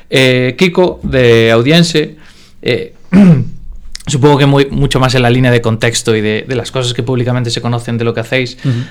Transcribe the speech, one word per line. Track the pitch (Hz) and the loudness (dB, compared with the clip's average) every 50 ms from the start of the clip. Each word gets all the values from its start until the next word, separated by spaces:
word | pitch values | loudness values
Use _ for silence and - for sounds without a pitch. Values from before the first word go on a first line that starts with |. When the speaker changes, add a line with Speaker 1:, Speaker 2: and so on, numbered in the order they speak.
| - - | -10 -4
Speaker 1:
Eh, | - 135 131 131 127 127 127 127 123 - | 0 2 2 2 2 2 0 -2 -2 0
Kiko, | 185 180 175 185 180 175 - - - | -2 0 2 0 0 0 -2 -4 -6
de | 139 135 131 123 120 113 113 113 113 | -2 0 2 4 4 4 4 4 4
Audiense, | 113 117 120 139 160 175 170 170 - 156 151 - - - - - - - - - - - - | 4 2 2 4 4 4 2 2 0 -2 -2 -4 -8 -14 -20 -20 -20 -20 -20 -20 -20 -8 -6
eh, | - 127 90 - - - - - - | -4 -4 -4 -6 -10 -14 -20 -8 0
<clears throat> | 180 196 202 180 156 123 113 - - - - - - - - - - - - - | 4 4 6 6 6 4 2 -2 -8 -10 -12 -14 -14 -14 -14 -14 -16 -14 -8 -6
supongo | 143 131 135 147 147 135 | -2 2 2 4 4 4
que | 143 139 | 2 2
muy, | 139 139 139 139 | 2 2 0 0
mucho | 143 139 139 131 - 123 | -2 -2 -2 0 0 0
más | 127 127 117 | 0 0 0
en | 131 | 0
la | 123 117 | 2 2
línea | 123 127 127 123 | 2 2 2 2
de | 120 120 | 2 0
contexto | 117 117 113 110 - 117 110 - - 117 110 | 0 -2 -2 -2 -2 -2 -2 -2 -2 -2 -2
y | 110 | 0
de, | 104 107 107 107 - 127 | 0 -2 -4 -4 -6 -6
de | 131 | -6
las | 117 98 - | -6 -6 -6
cosas | - 131 123 120 120 | -6 -6 -6 -4 -4
que | - 117 | -6 -4
públicamente | 127 131 123 117 123 123 127 117 117 | -4 -4 -2 -2 -2 -2 -2 -4 -4
se | - 120 | -6 -4
conocen | 117 120 120 120 - 123 117 113 | -4 -4 -4 -4 -4 -6 -6 -4
de | 117 | -2
lo | 117 - | -2 -4
que | 113 | -4
hacéis, | 113 - 127 131 127 120 - - - | -4 -4 -4 -4 -4 -4 -8 -6 -4
Speaker 2:
Ujú. | 135 117 120 123 - | -4 -4 -4 -6 -8